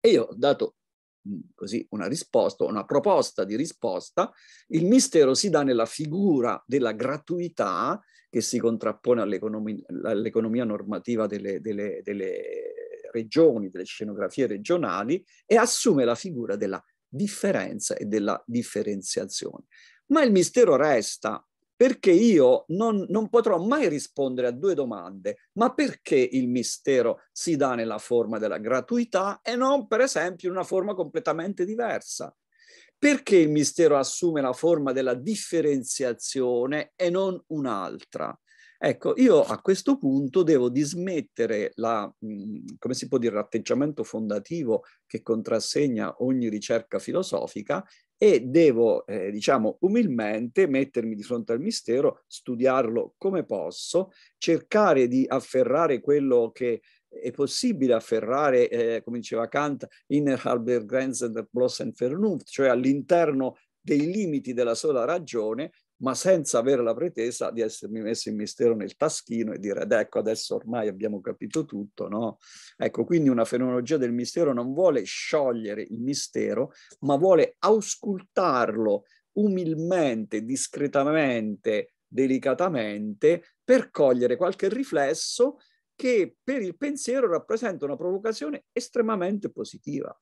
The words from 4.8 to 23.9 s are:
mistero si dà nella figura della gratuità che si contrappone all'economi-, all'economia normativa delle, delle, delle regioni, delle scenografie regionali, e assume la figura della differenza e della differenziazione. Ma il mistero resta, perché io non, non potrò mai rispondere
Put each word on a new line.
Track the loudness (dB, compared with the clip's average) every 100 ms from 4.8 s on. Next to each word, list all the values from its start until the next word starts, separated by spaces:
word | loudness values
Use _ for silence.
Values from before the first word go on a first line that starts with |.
| 4
mistero | 6 6 6 6
si | 6 2
dà | 2
nella | 2 2 0
figura | -4 -6 0 2 4 2 -2
della | _ 0 0
gratuità | -2 -4 -4 -6 -6 -6 -2 -2 0 -2 -4 _ _ _
che | -4
si | -2 0
contrappone | 0 0 -4 -4 0 2
all'economi-, | 2 -4 -4 -6 -6 -8 -10 -8
all'economia | -4 -2 0 -2 0 -2
normativa | -2 -4 -6 -8 -4 -2 -2
delle, | -4 -6 -6
delle, | -6 -6 -6 -8
delle | -8 -6 -6 -6 -8 -10 -10 -12 -14 -16 -10
regioni, | -8 -4 4 6 4 -6
delle | -10
scenografie | -12 -10 -10 -6 -6 -2 -2
regionali, | -2 -2 -2 0 -4 -2 -4 _ _ _
e | 2
assume | 2 0 2 4
la | 2
figura | 0 -6 -10 -6 -4
della | -4 -6 _ _ _
differenza | -6 -6 -2 -2 -2 -4 -6 -6 -6
e |
della | -2 -2 0 -4 -4
differenziazione. | -6 -4 -4 -4 -6 -6 -6 -6 -8 -10 -12 -20 _ -20 _ _
Ma | 4
il | 6
mistero | 6 4 4 6 6
resta, | 6 2 0 -6 -6 -6 _ _ _
perché | _ 4 4 6
io | 8 8 8 8 6 2
non, | -2 0 0 0
non | -2 2
potrò | 2 4 2
mai | 2 2
rispondere | 2